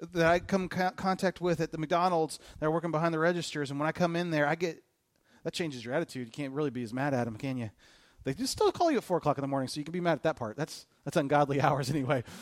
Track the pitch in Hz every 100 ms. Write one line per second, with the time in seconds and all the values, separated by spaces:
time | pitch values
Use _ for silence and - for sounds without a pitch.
0 | 170 175 165 175 - 190 180 175 185 -
1 | 190 190 185 - 175 160 160 160 151 170
2 | 180 165 156 - - - 156 165 170 156
3 | 170 160 165 175 156 151 135 143 156 160
4 | 175 170 175 151 147 165 175 - _ _
5 | _ _ _ _ 165 - 160 127 117 151
6 | 160 131 117 - 139 135 147 123 113 127
7 | 143 127 117 107 135 127 110 - - -
8 | _ - 135 151 262 - 415 - 339 247
9 | - 165 147 135 139 139 131 151 147 180
10 | 175 147 160 143 110 107 156 - - _
11 | 143 170 139 147 139 139 143 143 127 147
12 | 131 135 - -